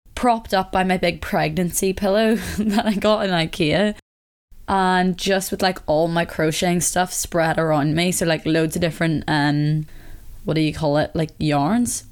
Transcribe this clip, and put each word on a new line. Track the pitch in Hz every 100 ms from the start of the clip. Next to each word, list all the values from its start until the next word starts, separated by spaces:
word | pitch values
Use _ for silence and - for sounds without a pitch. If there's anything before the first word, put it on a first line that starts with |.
| - -
propped | 254 226 -
up | 190 185
by | 190
my | 185 180
big | 175 170
pregnancy | - 180 156 160 175 - 190
pillow | 190 202 202 220 220
<laughs> | 175 -
that | 214 202 214
I | 202
got | 214 214 196
in |
ikea, | 175 160 - 156 156 208 208 _ _ _ _ _ - -
and | 196 185 185 185 175
just | 190 190 185
with, | 196
like, | 190 185 -
all | 151 170
my | 170 170
crocheting | - 160 156 185 175
stuff | - 180 180
spread | - - 175 160 160
around | 165 151 147
me. | 151 180
So, | 175 170
like, | 156 160
loads | 160 160 175
of |
different, | 175 - 165 151 -
um, | 151 147 147 151 156 151 - - - - -
what | 190
do | 156
you | 156
call | 151 156 143
it? | -
Like, | 170 156 -
yarns? | 156 143 143 233 240 - -